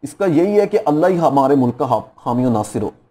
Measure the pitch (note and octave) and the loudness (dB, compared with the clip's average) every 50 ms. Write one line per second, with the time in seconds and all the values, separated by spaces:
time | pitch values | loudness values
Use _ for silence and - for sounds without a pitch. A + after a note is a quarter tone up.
0 | - C3+ - _ G3 G3 D#3 C#3+ E3+ F#3+ G#3 G#3 G3+ G3+ G#3 G#3+ - - D3 D3+ | -16 -16 -8 _ -2 0 2 2 2 2 2 2 0 2 0 -2 0 0 0 0
1 | E3 F3+ F#3 E3+ E3 C#3+ C3+ C#3 C3+ C3+ C#3+ C#3 B2+ B2 B2 - D3 B2+ B2+ G#2+ | 2 0 0 2 0 0 2 2 2 2 2 2 2 0 0 -4 -2 -2 -2 -4
2 | G2+ - _ _ - C3+ A#2+ B2 B2+ B2+ A#2 G#2+ G#2+ - - B2 G#2 G#2+ - _ | -4 -8 _ _ -8 -4 -2 -2 0 0 0 0 -2 -4 -6 -6 -6 -6 -8 _
3 | _ _ | _ _